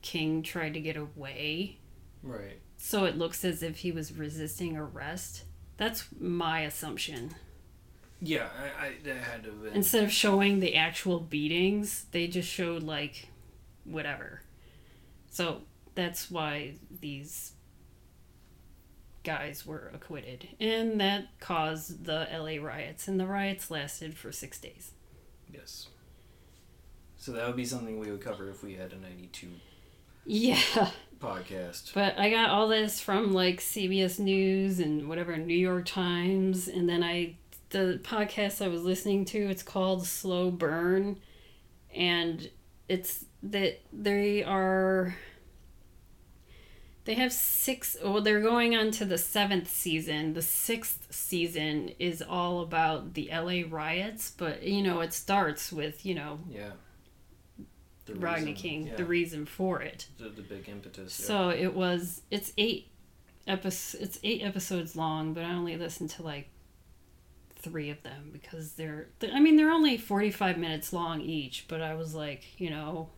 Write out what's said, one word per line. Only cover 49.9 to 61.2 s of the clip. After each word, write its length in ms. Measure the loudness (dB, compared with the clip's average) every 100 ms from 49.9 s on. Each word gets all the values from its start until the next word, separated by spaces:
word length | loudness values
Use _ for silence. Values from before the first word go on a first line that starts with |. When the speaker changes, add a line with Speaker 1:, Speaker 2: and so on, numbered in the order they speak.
| 0 0 0 0
Speaker 1:
The 80 | 0
sixth 640 | 0 0 0 -2 -2 -6 -6
season 840 | -6 -2 0 0 0 0 0 -2 -2
is 240 | -2 -2
all 400 | -4 0 0 0
about 500 | 0 2 2 2 -4
the 180 | -6 -4
L 200 | -2 0
A 140 | 0
riots, 680 | -2 -4 -2 -2 -2 -6 -10
but, 280 | -4 -4 -2
you 180 | 0 2
know, 180 | 4 2
it 120 | 0
starts 580 | -2 2 4 4 0 -6
with, 360 | -4 -4 -4 -4
you 80 |
know, 260 | -4 -4 -8 -10
Speaker 2:
Yeah. 220 | -10 -12 -12 -18 -20 -20 -20 -20 -20 -20 -18 -18 -20 -20 -20 -12
The 100 | -4
Speaker 1:
Rodney 360 | -2 0 -2
Speaker 2:
reason, 20 |
Speaker 1:
King, 320 | -4 -6 -6 -6
Speaker 2:
yeah. 80 | -4
Speaker 1:
the 80 |
reason 420 | 2 2 2 -2 -8
for 360 | -2 0 0
it. 260 | -4 -10 -16 -12
Speaker 2:
The, 120 | -14
the 120 | -12
big 260 | -12 -12 -12
impetus, 520 | -14 -14 -14 -12 -8